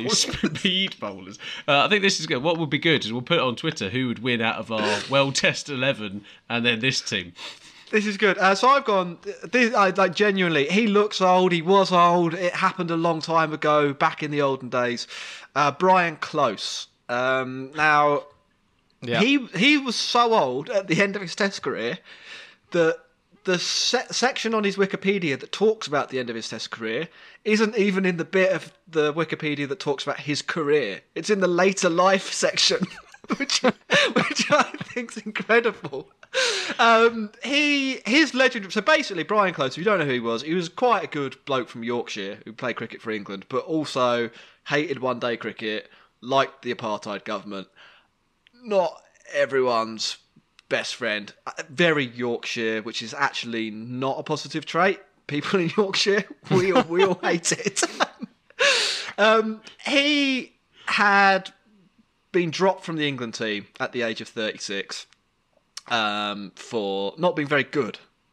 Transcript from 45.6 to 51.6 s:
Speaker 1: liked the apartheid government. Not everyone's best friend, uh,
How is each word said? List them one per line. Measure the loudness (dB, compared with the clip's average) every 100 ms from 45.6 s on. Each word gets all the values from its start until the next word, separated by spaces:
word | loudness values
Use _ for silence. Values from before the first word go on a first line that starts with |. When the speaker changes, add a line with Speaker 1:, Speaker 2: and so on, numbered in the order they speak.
| -8 -8 -10 _ _ _
Speaker 1:
liked | -2 0 0 -4
the | -10
apartheid | -6 -6 -6 -8 -10 -8
government. | -8 -8 -12 -14 _ -20 _ _ _ _ _ _ _
Not | -2 0 0 -4 _ _ -6
everyone's | -2 0 2 2 0 -2 -6 -8 -8 _ _ _ _ -6 -4
best | -4 -6
friend, | -4 -4 -6 -14 -14
uh, | -12